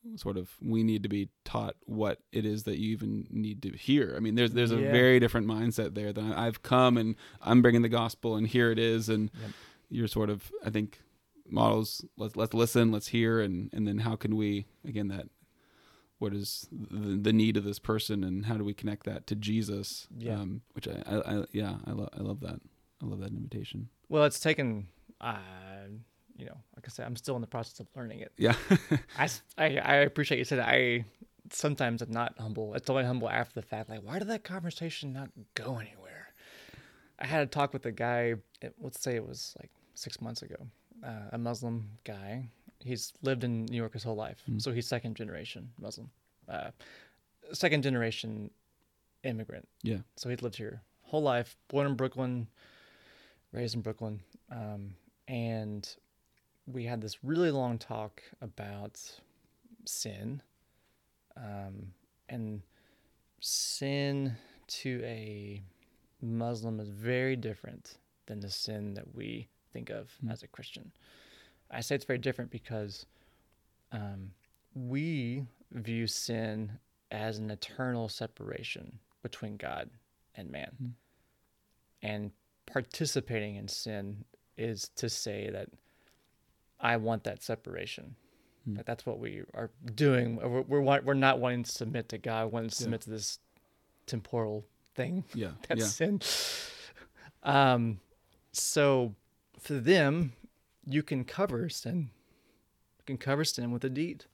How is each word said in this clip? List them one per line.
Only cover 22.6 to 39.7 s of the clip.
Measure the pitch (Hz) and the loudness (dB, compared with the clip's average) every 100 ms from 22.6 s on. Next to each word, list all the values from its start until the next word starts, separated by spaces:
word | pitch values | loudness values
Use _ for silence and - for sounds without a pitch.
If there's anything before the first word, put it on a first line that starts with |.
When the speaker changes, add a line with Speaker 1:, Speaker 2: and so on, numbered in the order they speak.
| - _ _ _ | -12 _ _ _
Speaker 1:
I | 117 | -8
love | 101 | -6
that | 98 | -6
invitation. | 110 113 110 104 107 113 _ _ | -6 -6 -8 -8 -8 -10 _ _
Speaker 2:
Well, | 156 147 | 4 4
it's | - | 4
taken, | 160 156 131 107 92 _ - - | 2 2 2 0 -6 _ -20 -10
uh, | 117 107 92 92 95 98 98 107 117 _ _ - | -8 -8 -10 -16 -14 -16 -14 -16 -18 _ _ -16
you | 120 | -16
know, | 135 - - | -16 -20 -18
like | - | -16
I | |
said, | - 120 | -12 -8
I'm | 120 | -8
still | - 127 | -4 -4
in | |
the | 113 | -4
process | 127 113 - | -6 -8 -12
of | 110 135 | -16 -12
learning | 120 113 | -12 -10
it. | - - | -14 2
Speaker 1:
Yeah. | 113 120 - | 4 4 6
<laughs> | 190 - 156 - - | 6 6 0 0 0
Speaker 2:
I | 156 | 0
s-, | - - - | 0 -12 2
I, | 156 139 | 2 4
I | - 143 | 6 8
appreciate | 143 147 143 127 | 8 6 2 2
you | 123 | 2
said | 131 | 2
that. | 117 | 6
I | 127 123 120 110 _ - _ - | 6 6 4 0 _ -20 _ -12
sometimes | - 151 143 123 117 | -2 0 2 2 0
am | 113 | -2
not | 113 120 - | -2 -2 -2
humble. | 110 107 107 | -6 -4 -4
It's | 104 - | -4 0
only | 135 123 | 2 2
humble | 127 110 | 0 0
after | 117 120 - | 0 -2 -6
the | - | -8
fact. | 107 - | -8 -8
Like, | 110 | -10
why | 101 170 | -8 -6
did | 202 | -4
that | 220 | -4
conversation | - 185 170 - 165 - 143 | -6 -8 -8 -6 -8 -6 -8
not | 131 135 - 104 | -8 -10 -16 -10
go | - - 123 | -8 -6 -6
anywhere? | 110 - - - - _ - - - - - - _ - | -8 -16 -20 -18 -20 _ -20 -20 -20 -20 -20 -20 _ -8
I | - | -2
had | 156 | 0
a | 139 | 0
talk | 147 143 | 0 0
with | 135 123 | 0 -6
a | |
guy, | 107 117 120 120 113 - - | -2 0 2 2 0 -6 -14
it, | - - | -14 -12
let's | 147 - | -12 -6
say | - 120 | -4 -4
it | 107 | -4
was, | 123 - - | -10 -12 -14
like, | - | -20